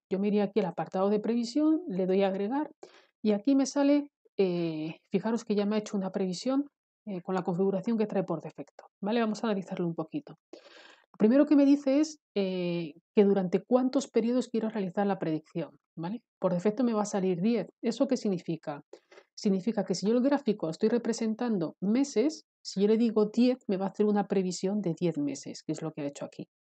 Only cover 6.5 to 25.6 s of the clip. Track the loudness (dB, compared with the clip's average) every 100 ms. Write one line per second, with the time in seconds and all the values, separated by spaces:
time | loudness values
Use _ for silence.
6.5 | -2 -2 _ _ _ -12 -10 -4 -4 -2
7.5 | 0 0 0 -2 -2 0 -2 -2 -4 -6
8.5 | -14 -18 -20 -20 _ -2 0 0 0 -2
9.5 | -2 -4 -4 -2 -4 -6 -8 -10 -16 _
10.5 | -20 -20 -20 -20 -20 _ 2 4 6 6
11.5 | 6 6 4 4 2 0 -4 _ -4 -2
12.5 | -2 -2 -2 -4 -10 _ 4 6 4 2
13.5 | 0 2 2 2 0 -2 0 0 0 -2
14.5 | -4 -4 -4 -4 0 0 0 -2 -4 -4
15.5 | -8 -8 -10 _ -10 -8 -8 -12 _ -2
16.5 | 0 0 0 0 0 -2 0 0 0 0
17.5 | 0 -4 _ -4 0 0 0 -2 -4 -4
18.5 | -6 -8 -12 -14 -20 _ -20 _ -4 0
19.5 | 0 0 -2 -2 -2 0 2 2 0 0
20.5 | -2 -4 -2 0 0 -2 -2 -4 -4 -2
21.5 | -2 -4 -4 0 0 2 0 0 -2 -10
22.5 | _ -10 0 2 4 2 2 2 4 2
23.5 | 2 -2 -2 -2 0 2 2 0 0 0
24.5 | -2 -2 -2 -2 -2 -2 0 -4 -6 -10
25.5 | -12